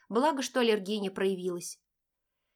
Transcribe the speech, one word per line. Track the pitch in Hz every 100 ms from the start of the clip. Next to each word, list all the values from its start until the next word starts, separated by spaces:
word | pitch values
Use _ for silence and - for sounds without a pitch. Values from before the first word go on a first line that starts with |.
| -
Благо, | 208 294 277
что | 254 262
аллергии | 240 214 185 214
не | 196
проявилась. | 190 196 185 180 175 170 - _ _ _ _ _ _ _